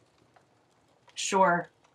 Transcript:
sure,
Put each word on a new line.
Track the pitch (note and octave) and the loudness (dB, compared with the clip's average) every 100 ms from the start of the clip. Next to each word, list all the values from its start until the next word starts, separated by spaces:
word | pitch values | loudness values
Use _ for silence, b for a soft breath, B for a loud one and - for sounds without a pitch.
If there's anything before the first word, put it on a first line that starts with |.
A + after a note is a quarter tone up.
| _ _ _ _ _ _ _ _ _ _ _ - | _ _ _ _ _ _ _ _ _ _ _ -12
sure, | - G3 F#3 F3 F3 _ _ | -4 2 2 0 -4 _ _